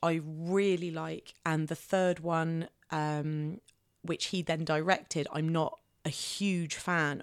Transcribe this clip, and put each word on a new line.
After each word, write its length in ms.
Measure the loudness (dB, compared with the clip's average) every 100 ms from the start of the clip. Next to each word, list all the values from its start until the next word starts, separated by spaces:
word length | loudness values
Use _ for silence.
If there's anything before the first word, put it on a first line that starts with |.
I 200 | 0 0
really 680 | -2 -6 0 4 4 2 0
like, 420 | -6 -6 -8 -12 -6
and 220 | 0 2 0
the 80 |
third 460 | -4 0 2 4 2
one, 480 | 0 0 2 0 -4 _ -6
um, 680 | -2 0 0 -2 -2 -2 -6 _ _ _ _
which 240 | -6 -4 -2
he 160 | -2
then 220 | 0 0
directed, 640 | 2 2 4 2 0 -4 -2
I'm 160 | 0 0
not 320 | 2 0 -2 _ _
a 60 | -6
huge 680 | -6 -6 -2 0 0 -2 -4
fan 460 | 0 2 2 -2